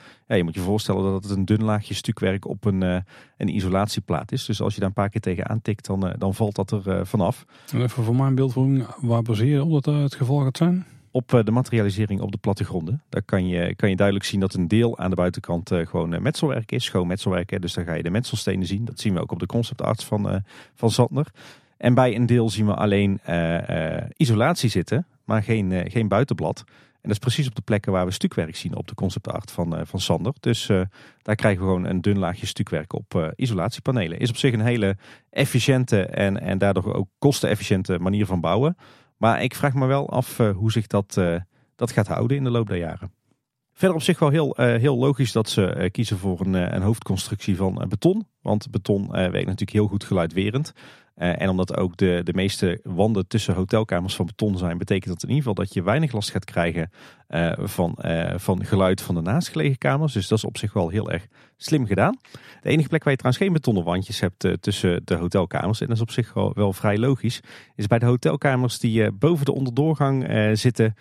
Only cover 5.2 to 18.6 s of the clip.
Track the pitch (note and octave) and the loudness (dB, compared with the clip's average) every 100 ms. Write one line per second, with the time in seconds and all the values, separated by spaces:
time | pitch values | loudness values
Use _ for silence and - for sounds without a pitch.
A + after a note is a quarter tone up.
5.2 | F#2+ F2+ - G#2+ - G2+ - G2 F#2 - | -4 -4 -4 -4 -4 -6 -4 -2 -2 -2
6.2 | F#2+ F#2 G#2+ G2+ A#2 G#2+ F#2+ F2+ F#2 - | -2 0 0 0 -2 -2 -2 -2 0 0
7.2 | F2+ - - - - A#2 B2 - A2+ B2 | 0 -2 -10 -20 -6 -2 -2 -2 0 2
8.2 | C3+ C3 C3+ C3 C3+ C3+ A#2 - A#2 A#2 | 2 2 2 2 2 2 -2 -4 0 0
9.2 | A2+ G#2 C3 C#3+ D#3+ D3+ D3+ D3 C#3 - | 2 2 2 2 2 2 2 0 0 0
10.2 | B2+ C#3+ C3+ - E3+ F3+ - - _ B2+ | 0 2 0 2 2 2 -2 -16 _ -4
11.2 | - B2 G#2+ A#2+ C3 A#2 G2+ F#2+ G#2 F#2+ | 4 4 4 2 2 2 2 0 -2 -2
12.2 | G2+ G2 G2 F#2+ F2 F2+ D#2+ C#3 - F#2+ | -4 -4 -2 -2 -2 -4 -4 -6 -4 -6
13.2 | - G2 F2+ F2 F2+ F#2 G#2 F#2 G2+ G2 | 0 0 0 0 -2 0 0 4 2 2
14.2 | - G2+ F#2+ F#2 E2+ A2 A#2 - F#2 F2+ | -2 0 0 0 2 4 2 0 -2 0
15.2 | F2+ - - E2+ - F2+ D#2+ F2 E2 E2+ | 0 -2 -4 -4 -2 -2 -2 -2 -2 -2
16.2 | A2+ - D3 B2+ A2+ B2 - F#2+ F2 F#2+ | -2 -2 -2 -2 -4 -4 -2 -2 -2 -2
17.2 | G2 F2+ F2+ F#2 F2 - E2+ D#2+ E2+ G#2 | -2 -2 -2 -4 -4 -6 -4 -4 -2 -2
18.2 | B2+ A2 - F#2+ | -2 -4 -2 -2